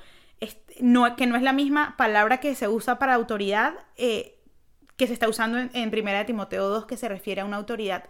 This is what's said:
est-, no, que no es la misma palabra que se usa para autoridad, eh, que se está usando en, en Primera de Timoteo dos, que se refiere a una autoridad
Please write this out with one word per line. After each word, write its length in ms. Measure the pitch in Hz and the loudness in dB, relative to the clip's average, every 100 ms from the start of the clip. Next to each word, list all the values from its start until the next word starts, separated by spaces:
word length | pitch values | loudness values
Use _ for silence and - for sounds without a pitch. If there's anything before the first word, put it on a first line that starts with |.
| - - - - | -18 -20 -20 -12
est-, 180 | 220 - - - | -12 -14 -18 0
no, 340 | 247 247 240 | 6 6 6
que 120 | 240 254 | 2 0
no 100 | 240 | 2
es 60 | |
la 100 | 269 | 2
misma 420 | 269 285 294 302 - | 2 2 2 0 0
palabra 440 | 226 208 214 254 | 2 4 4 2
que 140 | 294 262 | 0 -2
se 100 | 208 | -2
usa 320 | 220 254 247 | -2 0 0
para 160 | 269 | 2
autoridad, 600 | 247 233 208 202 208 269 349 - - | 2 0 -2 0 2 0 -2 -14 -4
eh, 420 | 240 214 - _ _ _ _ _ _ - | -2 -2 -6 _ _ _ _ _ _ -4
que 100 | 247 | -2
se 60 | |
está 160 | 240 220 | 0 -2
usando 300 | 220 226 240 | 0 -2 -2
en, 120 | 247 | -4
en 160 | 247 220 | -4 -4
Primera 260 | 214 208 202 | -2 -2 -2
de 60 | |
Timoteo 440 | 214 220 185 185 196 | -2 -6 -4 -2 -2
dos, 180 | 214 214 | -2 -6
que 100 | 240 | -8
se 120 | 233 | -8
refiere 340 | 190 208 190 | -8 -8 -6
a 20 | |
una 140 | 202 202 | -6 -6
autoridad 460 | 208 226 202 180 - | -8 -6 -4 -6 -6